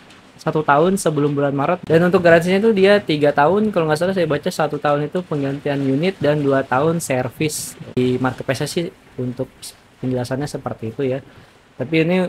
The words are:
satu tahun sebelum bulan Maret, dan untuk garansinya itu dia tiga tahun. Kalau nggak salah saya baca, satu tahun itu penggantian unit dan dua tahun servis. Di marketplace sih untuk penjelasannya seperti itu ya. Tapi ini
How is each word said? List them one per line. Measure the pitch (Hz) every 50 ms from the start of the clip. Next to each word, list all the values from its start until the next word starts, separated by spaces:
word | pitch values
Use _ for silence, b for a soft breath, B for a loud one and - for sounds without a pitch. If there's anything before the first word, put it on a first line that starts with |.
| - - - - - - -
satu | - - 160 151 156 151
tahun | - 139 143 165 185 196 196
sebelum | - 170 151 143 147 147 147 143
bulan | 143 139 139
Maret, | 139 139 160 180 180 -
dan | - 156 165 175
untuk | 180 175 190 175
garansinya | 170 165 170 165 180 190 196
itu | 214 226 226
dia | 190 190 196 208 208
tiga | 202 - 160 151 147 143
tahun. | 143 147 143 156 185 208 220 214
Kalau | 190 180 160
nggak | 156 151 151
salah | 170 185 190
saya | 190 170
baca, | 156 147 147 - 185
satu | - - 160 143 147 147 -
tahun | 147 147 147 151
itu | 147 - 185 180
penggantian | - 165 143 139 139 139 143 - 147 139 143 139
unit | 135 135 143 165 190 190 -
dan | 147 143 151 151 143
dua | 139 135 135 131
tahun | - 127 131 147 165 165 170
servis. | - - 135 127 131 123 - - 156 151 151 - - - - - - - -
Di | 123 127 127 123 123
marketplace | 127 127 120 - 127 - 127 - 147
sih | 143 - 175 170 - - _ _ - - -
untuk | 127 123 120 - 131 - - - - - - _ _ _ _ _ -
penjelasannya | 127 127 127 123 - 135 127 147 143
seperti | - 139 - 123 117 - - 110 113
itu | - 139 127 127 139
ya. | - B B B B B B B B B _
Tapi | - 170 143 165 160 160
ini | 165 180 185 180